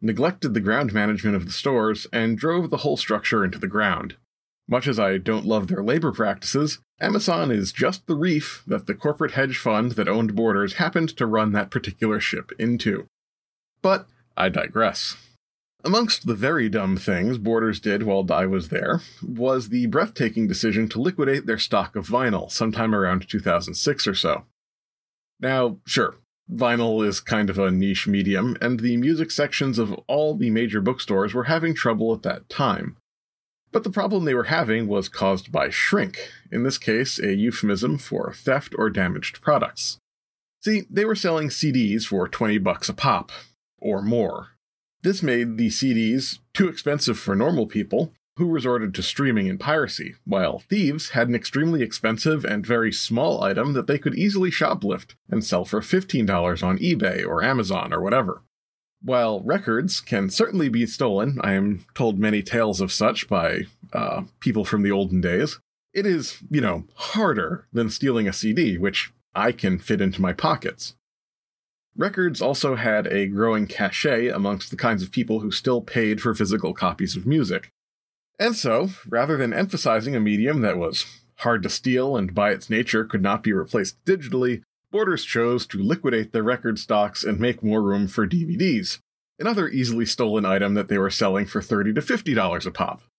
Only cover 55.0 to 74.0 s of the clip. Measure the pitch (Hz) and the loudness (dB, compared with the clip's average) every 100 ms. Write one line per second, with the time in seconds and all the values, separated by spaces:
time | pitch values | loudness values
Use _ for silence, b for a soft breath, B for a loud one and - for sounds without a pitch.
55 | - - - - - 90 90 104 - - | -8 -20 -4 -4 0 -2 0 -4 0 -2
56 | 190 139 104 92 87 85 90 92 175 160 | 0 0 2 2 2 0 0 0 2 2
57 | 95 - - 82 120 131 95 92 - 85 | 0 0 -2 0 0 0 0 -2 -2 -2
58 | 92 127 196 - - _ _ _ _ _ | 2 2 0 -4 -14 _ _ _ _ _
59 | - 127 117 104 101 185 214 113 170 - | 0 2 2 0 0 0 2 0 0 -2
60 | - 110 98 - 226 196 143 117 117 - | -2 0 0 2 0 2 0 2 0 0
61 | 131 98 120 135 101 98 101 95 - - | 0 2 0 0 0 2 2 -2 -6 -2
62 | 120 98 107 107 98 117 110 95 95 - | 0 2 2 0 0 0 0 0 -2 2
63 | 107 117 - 95 82 90 92 - - - | 0 0 0 0 0 -2 -6 -14 -10 -4
64 | - - 190 _ - 107 98 107 101 98 | -4 -4 -8 _ 0 0 0 2 2 2
65 | 95 92 87 90 151 - _ _ _ - | 2 2 2 2 0 -4 _ _ _ -2
66 | 202 170 127 - - 147 113 87 85 - | 0 0 -2 -10 -2 0 0 -2 -8 -12
67 | - 208 208 113 80 175 - 120 113 - | -6 0 2 2 -2 -6 -4 -2 -2 0
68 | 135 117 104 - 110 110 147 87 98 95 | 0 2 0 0 0 2 2 2 0 0
69 | - - _ - 110 123 98 92 - 107 | -4 -10 _ -2 0 0 0 0 0 0
70 | 98 95 92 87 156 156 - - - - | 0 2 0 0 0 0 -4 -8 -12 -14
71 | _ _ _ _ _ _ _ _ _ - | _ _ _ _ _ _ _ _ _ -4
72 | 185 196 180 135 123 139 147 123 123 107 | -2 0 0 0 0 0 0 0 2 2
73 | 101 98 98 101 113 107 101 - 98 - | 2 0 0 2 2 2 0 -2 -2 0